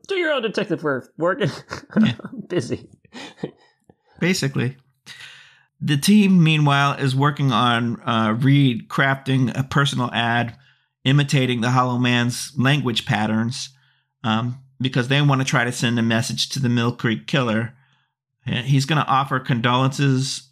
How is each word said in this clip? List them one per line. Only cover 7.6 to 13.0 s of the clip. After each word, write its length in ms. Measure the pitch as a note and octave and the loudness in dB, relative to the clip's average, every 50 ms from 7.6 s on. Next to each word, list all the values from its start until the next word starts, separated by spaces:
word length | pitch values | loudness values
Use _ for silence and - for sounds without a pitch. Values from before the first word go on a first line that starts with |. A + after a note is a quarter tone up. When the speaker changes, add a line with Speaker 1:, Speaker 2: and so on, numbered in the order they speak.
| B2 A#2+ A#2 A#2 A#2+ A#2 A2+ - | 2 2 2 0 0 -2 -4 -6
Speaker 2:
uh, 320 | - A#2+ A#2 A2+ A2 G#2+ A2 | -4 -2 0 0 0 0 0
Reed 560 | A#2+ C#3 C3+ C#3 C#3+ C#3 C3 A#2 G#2+ - - | 2 2 4 4 6 4 4 2 -2 -6 -6
crafting 640 | - C#3 C3+ C3+ C3+ C3+ - B2+ C3+ B2+ C3 A2+ - | -2 0 0 0 0 -2 -2 -2 0 0 0 0 -2
a 60 | C3+ C3+ | -4 -4
personal 460 | - - C#3 C#3+ C#3 - B2+ B2 - | -2 0 0 0 0 0 -4 -4 -4
ad 460 | - A2+ A#2 A#2 A#2 A#2+ A#2 A2+ - - _ _ _ _ _ _ _ _ - | -2 -2 -2 0 0 0 -2 -4 -8 -16 _ _ _ _ _ _ _ _ 0
imitating 580 | E3 D3+ D3 C#3+ C#3+ D3+ C3+ B2+ B2 B2 A#2 | 2 2 2 2 2 0 0 0 0 0 -2
the 80 | A2 B2 | 0 0
Hollow 300 | B2+ B2+ B2+ B2+ B2 B2 | 2 2 2 0 0 0
Man's 520 | B2 B2 B2 A#2+ A#2+ B2 A#2+ - - - - | 2 2 2 2 0 0 -2 -6 -10 -8 -4
language 480 | C#3+ B2 C3+ D3 D3 B2 B2 A2 - | 0 2 2 2 2 0 -2 -2 -4